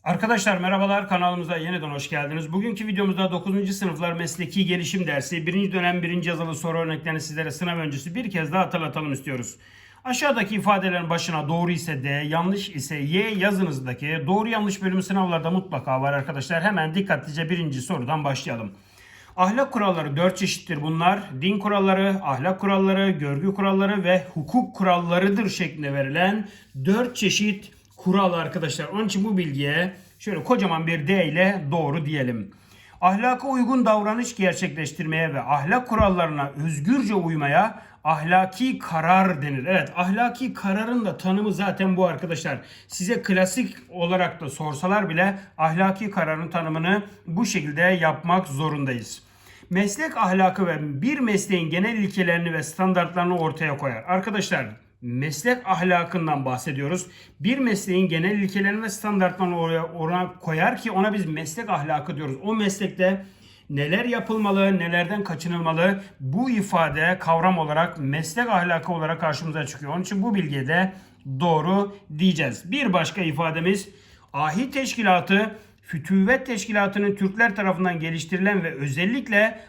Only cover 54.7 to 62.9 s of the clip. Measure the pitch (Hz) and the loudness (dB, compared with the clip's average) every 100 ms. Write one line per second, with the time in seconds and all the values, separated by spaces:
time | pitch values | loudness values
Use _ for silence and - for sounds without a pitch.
54.7 | 107 _ _ 120 123 151 - 240 247 190 | -12 _ _ -8 -4 -4 -2 0 0 0
55.7 | 175 185 175 170 180 160 143 131 123 160 | 2 4 2 2 -2 0 0 -2 -4 -4
56.7 | 135 143 185 - - - _ 160 269 247 | -6 -4 -4 -6 -18 -20 _ -2 2 2
57.7 | 196 - 180 185 160 180 208 190 202 196 | 0 2 2 2 2 0 0 0 0 0
58.7 | 208 220 214 214 202 185 180 180 175 165 | 0 -4 -6 -2 2 2 0 -2 0 0
59.7 | 165 165 165 160 180 180 - 160 160 202 | 0 -2 -4 -2 0 -2 -6 -4 0 0
60.7 | 247 226 190 208 208 160 156 160 - 208 | 0 -2 2 2 0 -2 -4 -6 -8 -2
61.7 | 160 147 151 156 147 147 131 202 220 202 | -2 0 -2 -2 -6 -6 -6 -2 0 0
62.7 | - 196 | 0 -6